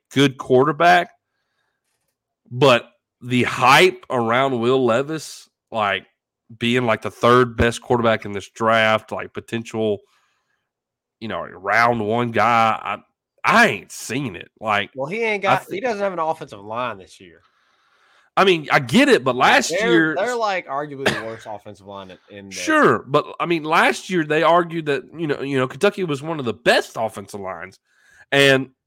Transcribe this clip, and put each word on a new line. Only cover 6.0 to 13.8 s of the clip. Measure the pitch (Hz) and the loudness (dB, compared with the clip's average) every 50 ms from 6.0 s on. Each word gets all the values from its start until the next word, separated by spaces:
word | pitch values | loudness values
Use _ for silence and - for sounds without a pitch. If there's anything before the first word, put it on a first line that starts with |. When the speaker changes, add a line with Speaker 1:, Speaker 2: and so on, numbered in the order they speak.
| 90 _ _ _ _ _ _ _ _ _ 117 - | -6 _ _ _ _ _ _ _ _ _ -10 -6
Speaker 1:
being, | 120 117 120 127 123 | -2 -2 0 0 0
like, | 117 110 107 | 0 0 -2
the | - 107 | -4 -8
third | - - - 120 120 127 127 120 113 | -4 0 4 6 6 6 4 2 0
best | 113 117 117 113 - | -2 -2 -2 -2 -4
quarterback | - - 123 117 113 113 110 110 - | -2 -2 0 2 2 2 0 0 -4
in | 104 | -8
this | 101 98 - - | -10 -10 -12 -12
draft, | _ - 113 110 113 113 110 110 110 107 - - | _ -2 0 2 4 4 4 2 2 0 -2 -6
like, | 104 95 104 95 - | -10 -12 -12 -12 -14
potential, | 110 - - - 117 113 - - 110 110 107 104 98 - _ _ _ _ _ _ _ _ _ _ _ _ _ _ _ _ _ _ _ _ _ _ _ | -14 -10 -8 -8 -10 -8 -8 -6 -4 -2 -2 -2 -4 -8 _ _ _ _ _ _ _ _ _ _ _ _ _ _ _ _ _ _ _ _ _ _ _
you | 113 107 | -10 -8
know, | 98 85 | -8 -8
round | 78 - - 90 92 98 104 113 117 120 120 117 107 | -8 -10 -14 -8 -2 0 2 4 4 4 2 0 -2
one | 104 110 117 123 120 | -2 -2 -2 -2 0
guy, | 113 107 104 117 120 113 113 110 107 - | 0 2 2 4 4 4 2 2 0 -2
I, | - - 104 101 _ _ _ _ _ _ _ _ - | -6 -8 -10 -10 _ _ _ _ _ _ _ _ 0
I | 120 170 220 240 185 | 2 4 4 4 4
ain't | 113 95 | 2 -4